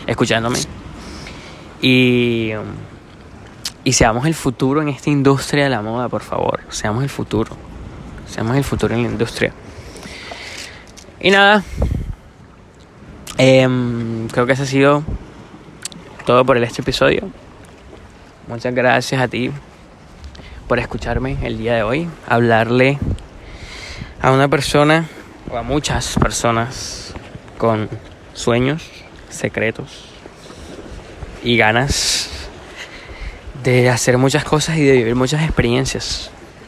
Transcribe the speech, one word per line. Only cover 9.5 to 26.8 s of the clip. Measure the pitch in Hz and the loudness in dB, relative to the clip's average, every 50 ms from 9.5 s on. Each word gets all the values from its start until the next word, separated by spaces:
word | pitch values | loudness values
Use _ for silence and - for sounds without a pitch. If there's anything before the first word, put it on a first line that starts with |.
| - - - - - - - - - - - - - - - - - - - - - - - - - - - - - - - - - - | -4 -8 -20 -20 -18 -18 -18 -18 -18 -16 -16 -16 -16 -16 -14 -14 -14 -14 -14 -14 -14 -14 -14 -16 -16 -20 -20 -20 -20 -20 -20 -20 -12 0
Y | - 185 | 2 4
nada. | 202 196 202 202 214 208 175 - - - - - - - - - - - - - - - - - - - - - - - - - - - - - - - - - - - | 6 8 8 8 6 6 2 -2 -4 -2 -2 -2 -2 -4 -4 -6 -10 -12 -14 -20 -20 -20 -20 -20 -20 -20 -20 -20 -20 -20 -20 -20 -20 -20 -20 -20 -20 -18 -16 -10 0 4
Em, | 131 131 131 131 131 127 127 123 123 120 120 117 117 113 113 113 113 | 6 8 8 8 6 6 2 2 0 0 -2 -2 -4 -4 -4 -4 -6
creo | 110 - 127 123 | -4 0 0 2
que | 123 135 | 2 2
ese | 131 143 | 0 0
ha | |
sido | 131 139 139 135 143 143 147 156 - - - - - - - - - - - - - - - - - - - - - - - - | 0 2 4 6 6 6 4 0 -4 -6 -8 -8 -14 -18 -20 -20 -20 -20 -20 -20 -20 -20 -16 -16 -16 -16 -16 -18 -18 -16 -8 0
todo | - 120 127 131 | 4 4 6 6
por | 127 131 | 6 4
el, | 120 117 | 4 4
este | 113 - - | 0 -2 -6
episodio. | 127 139 - - 135 143 - - - 190 - - - - - - - - - - - - - - - - - - - - - - - - | -4 -2 0 2 4 4 4 2 -2 -6 -12 -14 -20 -20 -20 -20 -20 -20 -20 -20 -20 -20 -20 -20 -20 -20 -20 -20 -20 -20 -20 -20 -14 -10
Muchas | 117 117 117 127 123 | -10 -4 -4 -2 0
gracias | 127 123 123 120 127 127 - 139 131 | 2 4 4 4 4 2 0 0 0
a | 127 117 | 0 0
ti | - 117 127 131 143 139 - - - - - - - - - - - - - - - - - - - - - | -2 -2 -4 -4 -6 -8 -14 -18 -20 -20 -20 -20 -20 -20 -20 -20 -20 -18 -18 -18 -18 -18 -18 -18 -18 -14 -4
por | - 127 117 | -2 -2 -2
escucharme | 110 - - 113 - 120 117 117 127 135 139 139 | -2 -4 -8 -8 -4 -2 -2 -2 -2 -2 -4 -4
el | 131 120 117 110 | -4 -4 -4 -4
día | 110 117 120 | -2 0 0
de | 113 104 | 0 0
hoy, | 107 131 156 175 170 156 - - | 0 0 -2 -2 -6 -8 -10 -4
hablarle | - 120 117 120 117 113 110 113 113 120 127 127 135 143 139 - - - - - - - - - - - - - - - - - - - - - - - - | 0 2 4 4 6 6 4 4 4 4 4 4 4 2 0 -2 -4 -4 -6 -8 -16 -20 -20 -18 -18 -18 -18 -18 -16 -16 -16 -14 -14 -14 -14 -14 -14 -8 0
a | - 131 | 2 4
una | 135 135 139 139 | 6 6 4 4
persona | 160 143 135 - - 147 147 151 156 165 165 156 - - - - - - - - | 4 2 0 2 4 4 6 6 4 4 2 -2 -10 -16 -18 -20 -20 -16 -14 -8
o | 123 | -8
a | 117 | -6
muchas | 117 120 135 151 - - 127 117 - - - - | -4 -2 -2 -2 0 0 -2 -2 -2 -2 0 0
personas | - 110 110 - - 117 117 113 117 127 - - | 0 0 0 0 0 2 2 2 0 -2 -4 -10